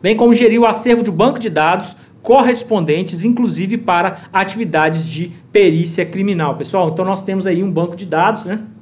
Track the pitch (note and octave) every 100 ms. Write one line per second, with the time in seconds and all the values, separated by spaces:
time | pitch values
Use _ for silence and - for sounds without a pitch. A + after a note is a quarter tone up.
0 | F3+ G#3+ A#3 A3+ A#3+ A3+ A#3 A3 B3+ A#3
1 | G#3+ E3 A3+ C#4+ A3 D#3 D#3 F#3 G3+ -
2 | - - - B3+ B3 A#3+ A#3+ G#3+ D#3+ D3+
3 | F3+ E3+ G#3 A#3+ A#3 D#3+ F#3+ A#3 A#3 F3
4 | F#3 F3+ - F#3+ G3 G#3 A3+ D#3 D#3 D#3+
5 | D#3+ D#3 E3+ - - G#3 F#3+ D#3+ E3 -
6 | E3+ F#3+ G3 F#3 D3+ C3 C#3+ G3 E3+ E3
7 | F#3 F#3+ F#3+ F#3+ F#3+ E3+ G3 D#3+ E3+ E3+
8 | F#3+ D#3 F#3 A3 E3+ G#3+ - -